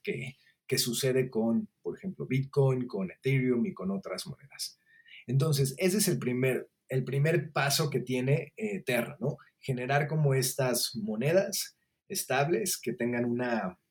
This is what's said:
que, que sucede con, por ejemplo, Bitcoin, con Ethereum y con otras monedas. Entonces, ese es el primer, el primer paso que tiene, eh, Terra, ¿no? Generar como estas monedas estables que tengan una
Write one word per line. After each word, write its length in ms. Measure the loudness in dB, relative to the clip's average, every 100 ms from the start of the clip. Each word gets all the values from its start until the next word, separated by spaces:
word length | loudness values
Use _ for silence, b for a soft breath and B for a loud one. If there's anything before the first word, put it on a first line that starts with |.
que, 360 | -8 -6 -8 -12 b b -4
que 120 | -2
sucede 520 | 0 0 0 2 0
con, 380 | 0 2 2 -2 _
por 140 | -10 -8
ejemplo, 280 | -10 -8 -2
Bitcoin, 640 | -2 0 2 4 2 -2
con 240 | -4 -6
Ethereum 540 | -4 0 2 2 2 0
y 80 |
con 180 | -2 -4
otras 340 | -4 -6 -8 -10
monedas. 540 | -12 -16 -14 -14 -14 B B B B B
Entonces, 480 | 0 2 2 0 2
ese 200 | 2 2
es 100 | 2
el 100 | 0
primer, 520 | 0 0 2 0 -4 _ -4
el 160 | -2
primer 480 | 0 0 2 2 0
paso 380 | 0 2 2 0
que 100 | -2
tiene, 540 | -2 0 2 2 0 -6
eh, 220 | -4 -4
Terra, 380 | -2 0 -2 -2
¿no? 180 | -4 -4 B _
Generar 480 | -4 -2 0 0 2
como 260 | 2 4
estas 640 | 4 2 0 0 2 -2 -4
monedas 800 | -4 -2 2 4 2 -2 -6 -10 _ _ -10
estables 680 | -6 -2 0 2 2 0 -4
que 160 | -4
tengan 320 | -2 0 0 0
una 520 | 0 0 0 -2 -8 _